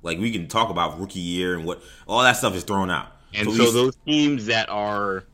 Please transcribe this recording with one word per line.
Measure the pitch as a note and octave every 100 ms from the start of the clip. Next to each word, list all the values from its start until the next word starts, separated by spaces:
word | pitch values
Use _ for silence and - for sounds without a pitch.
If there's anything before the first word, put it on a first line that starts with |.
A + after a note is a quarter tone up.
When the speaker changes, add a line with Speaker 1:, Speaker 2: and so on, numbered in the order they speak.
Speaker 1:
Like, | E2+ E2
we | A2+
can | G#2+ D#2+
talk | A2 A2+
about | F2 E2 D#2
rookie | F#2+ F#2+
year | F2 F2 F2+ F2
and | E2
what, | F2 - - -
all | A2+
that | B2+ A#2+
stuff | A#2+ F#2
is |
thrown | E2+ G2 F#2
out. | D#2+ - - -
Speaker 2:
And | G#2+ G#2+
Speaker 1:
So |
Speaker 2:
so | A2+
Speaker 1:
we | A#2+
s- |
Speaker 2:
those | A#2 B2+ - -
teams | D3+ D3 C#3 G#2+
that | A2+ -
are | G#2 G#2 G#2 G2+ F#2+ -